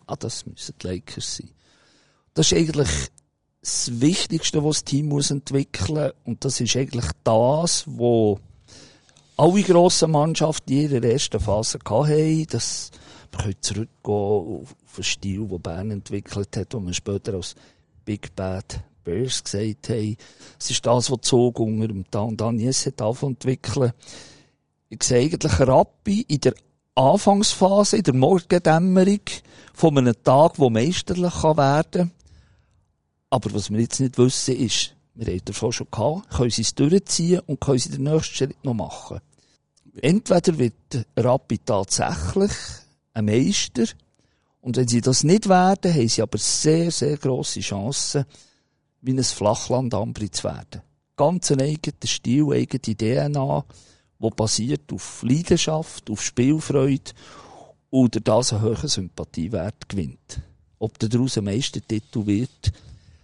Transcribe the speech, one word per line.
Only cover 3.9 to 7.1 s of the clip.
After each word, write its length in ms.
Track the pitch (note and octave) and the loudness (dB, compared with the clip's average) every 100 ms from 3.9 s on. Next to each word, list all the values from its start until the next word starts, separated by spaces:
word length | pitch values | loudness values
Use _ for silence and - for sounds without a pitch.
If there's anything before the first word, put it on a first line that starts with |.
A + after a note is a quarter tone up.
| A#2 | 0
Wichtigste, 640 | D3+ F#3+ - D#3+ - D3+ | 2 2 -2 -4 -2 -2
was 140 | D3 D3 | 0 -2
das 80 | |
Team 240 | - C#3 D3+ | -2 -2 0
muss 240 | C#3+ C#3 | -2 -2
entwickeln 640 | C#3+ - C3+ C#3+ - - D3+ | -4 -2 -4 -2 -4 -4 -2
muss. 160 | C#3+ - | -4 -4
Und 220 | - A2+ | -8 -6
das 160 | C#3 - | -4 -2
ist 160 | A#2 - | 0 0
eigentlich 300 | C3+ A#2 D#2 | -2 -4 -6